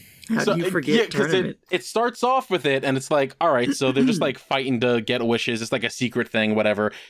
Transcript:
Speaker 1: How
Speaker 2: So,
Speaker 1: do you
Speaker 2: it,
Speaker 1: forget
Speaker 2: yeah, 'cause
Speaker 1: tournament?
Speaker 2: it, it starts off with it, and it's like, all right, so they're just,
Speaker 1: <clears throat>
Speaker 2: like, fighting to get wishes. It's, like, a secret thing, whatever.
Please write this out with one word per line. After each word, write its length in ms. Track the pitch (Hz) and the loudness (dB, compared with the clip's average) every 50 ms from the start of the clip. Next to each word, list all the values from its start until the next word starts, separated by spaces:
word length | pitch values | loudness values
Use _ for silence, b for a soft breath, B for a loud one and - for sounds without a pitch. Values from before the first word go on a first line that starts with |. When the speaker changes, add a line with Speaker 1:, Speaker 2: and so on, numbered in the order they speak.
| B B B B B - | B B B B B -4
Speaker 1:
How 120 | 226 226 | -2 0
Speaker 2:
So, 140 | - 208 190 | 0 0 0
Speaker 1:
do 60 | 170 | 0
you 60 | 170 | 0
Speaker 2:
it, 60 | 185 | -2
Speaker 1:
forget 240 | 185 175 135 - - | -2 -2 0 2 2
Speaker 2:
yeah, 80 | 233 214 | 2 2
'cause 280 | - - - 190 160 | 2 0 -2 0 0
Speaker 1:
tournament? 260 | 185 190 185 214 - _ _ - | 0 0 0 -2 -6 _ _ -6
Speaker 2:
it, 60 | 180 | -6
it 80 | 170 - | -6 -4
starts 380 | - - 220 233 247 233 - 240 | -2 -2 0 0 -2 -2 -2 0
off 260 | 247 262 262 - - | 0 2 0 0 0
with 160 | 190 170 135 | -2 0 0
it, 180 | 147 135 135 127 | 0 0 0 0
and 140 | 139 135 131 | 0 -2 -2
it's 140 | 135 - | -2 0
like, 240 | 156 143 139 135 - - | 0 0 0 0 -2 0
all 140 | 165 170 143 | 0 2 2
right, 200 | 120 123 131 143 | 2 2 0 0
so 180 | - 139 131 127 | 0 0 0 2
they're 100 | 139 - | 2 2
just, 160 | 254 220 165 | 2 2 0
Speaker 1:
<clears throat> 60 | 180 143 | 0 -2
Speaker 2:
like, 100 | - - | -4 -6
fighting 420 | - - 143 135 135 135 127 113 | -6 -4 -4 -2 0 0 0 2
to 180 | 127 123 120 117 | 2 2 2 2
get 240 | 110 - 123 123 117 | 0 0 -2 0 0
wishes. 360 | 117 120 117 - - 117 110 | 0 0 0 0 -2 -4 -4
It's, 100 | 117 - | -2 -2
like, 120 | 139 120 107 | -4 -2 -2
a 40 | 117 | -2
secret 380 | - - 127 113 - 120 113 - | -4 -2 -4 -2 -2 -2 -2 -2
thing, 280 | - 113 110 107 107 | 0 0 0 2 2
whatever. 360 | 110 104 107 104 101 107 104 B B B B | 2 2 2 2 2 0 -2 B B B B